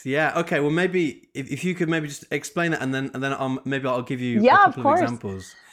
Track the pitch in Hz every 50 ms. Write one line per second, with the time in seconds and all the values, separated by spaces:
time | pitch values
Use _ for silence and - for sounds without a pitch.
0 | - 131 135 151 156 135 - 170 170 - 175 143 147 147 156 175 185 180 180 180
1 | 165 131 - - - _ - 139 131 - 139 131 170 185 170 175 170 160 165 160
2 | 151 143 139 - - - 151 143 - - - 180 170 165 156 - 131 131 135 135
3 | 135 - - 131 135 135 139 - 135 131 131 131 - 135 139 135 135 131 123 123
4 | 123 - 135 123 123 123 117 - 226 - - 202 202 165 - 131 120 277 311 359
5 | 339 - 120 - - 101 95 92 92 - - - - -